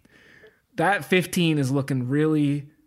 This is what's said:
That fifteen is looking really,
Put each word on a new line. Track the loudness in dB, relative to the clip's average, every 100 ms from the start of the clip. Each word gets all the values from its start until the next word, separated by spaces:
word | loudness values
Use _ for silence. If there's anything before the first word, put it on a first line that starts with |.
| _ _ -20 -20 -20 _ _ -2
That | 0 0 2
fifteen | 0 0 0 2 2
is | 0
looking | -2 -2 -4 -2
really, | 0 2 2 0 -2 -8 _